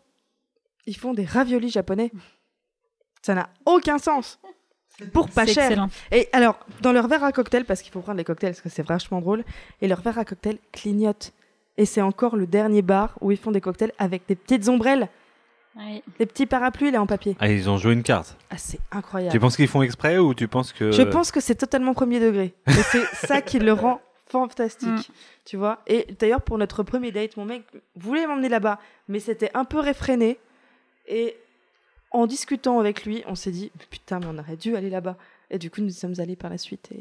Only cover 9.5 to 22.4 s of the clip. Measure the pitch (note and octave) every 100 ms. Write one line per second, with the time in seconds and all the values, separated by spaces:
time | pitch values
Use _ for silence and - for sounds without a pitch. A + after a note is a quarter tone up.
9.5 | - - - G3 F3+ A#3 A3+ G#3+ F#3+ G#3
10.5 | G#3+ _ - G#3 G#3 G#3+ G#3 - _ _
11.5 | _ _ - G#3 G#3+ G3 - A#3+ A3 F3+
12.5 | G3+ G#3+ G#3 F#3 F#3+ G#3+ - F#3+ G3+ A3+
13.5 | G3+ F#3 F3 A3+ - F#3+ F3+ - F#3 -
14.5 | B3+ G#3 B3 A#3+ C#4 G3+ - _ _ _
15.5 | _ _ A3+ G#3 G#3+ - - A3+ - C4+
16.5 | B3+ B3+ - C#4+ B3 G3+ G3+ G3+ F#3+ G#2
17.5 | G#2 F#2+ G2 A2 A#2 A#2 G#2 - - _
18.5 | F3 - - - G3+ - F#3+ F3+ B2 B2
19.5 | - C#3+ C#3+ C3 A#2 D3+ F3+ E3 A#2+ A2+
20.5 | B2+ B2+ - G#2+ G#2+ C4 E4 F4 D4 -
21.5 | A#3 C4 C4 B3+ B3 B3 A#3+ A3+ G3